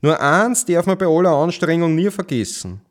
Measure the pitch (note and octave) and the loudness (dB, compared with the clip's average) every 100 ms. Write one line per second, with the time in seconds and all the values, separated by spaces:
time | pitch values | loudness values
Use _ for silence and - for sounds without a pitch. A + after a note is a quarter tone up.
0 | C#3+ D#3+ C#3+ E3 A3+ B3 - E3+ F#3 F#3+ | 2 2 2 2 2 -2 0 0 0 0
1 | F#3 D#3+ F3+ D3 E3 F3 D#3+ E3 E3+ D#3+ | 2 2 4 2 0 -2 -2 0 2 2
2 | G3 G3 F3+ C3 G2+ - F#2+ F#2 _ | 0 -4 -6 -4 -4 -8 -12 -14 _